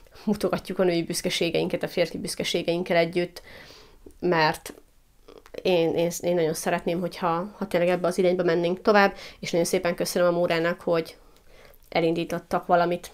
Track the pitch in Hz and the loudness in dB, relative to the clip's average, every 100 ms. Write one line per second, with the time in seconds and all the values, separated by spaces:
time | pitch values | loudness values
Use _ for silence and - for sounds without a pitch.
0 | - - - 208 190 175 - 190 185 170 | -20 -8 -4 -2 0 -2 -4 0 0 0
1 | 165 170 175 - 170 160 165 170 160 - | -2 -4 -4 -2 0 0 -2 -2 -4 -2
2 | 170 - 156 - - 175 170 170 180 170 | -2 -4 -8 -6 -2 -2 0 -2 0 2
3 | 170 175 175 - - - - - - - | 2 0 -4 -6 -20 -20 -20 -20 -20 -20
4 | - - 180 165 156 165 - - - _ | -20 -6 0 2 2 0 -8 -18 -20 _
5 | _ _ - - - - 190 180 165 - | _ _ -20 -20 -20 -4 0 2 2 2
6 | 170 170 175 175 160 165 196 170 190 170 | -2 -2 -2 0 0 -2 -2 -2 -2 -4
7 | 175 - 175 165 208 - 196 175 175 180 | -4 -4 -2 -2 -4 -8 -2 0 2 2
8 | 180 180 180 180 175 170 170 180 - 202 | 0 2 2 4 2 2 0 0 4 6
9 | 196 196 - - - 175 175 185 175 175 | 4 2 -14 -14 -2 0 2 0 0 -2
10 | 175 190 175 175 175 165 170 175 - 165 | -2 2 2 4 2 0 0 -2 0 -2
11 | 160 - - - - - - - - 170 | -2 -10 -20 -20 -20 -20 -20 -20 -6 0
12 | 165 165 170 170 - 180 - 175 170 175 | 2 0 -2 -6 -4 -4 2 4 4 -2
13 | - | -8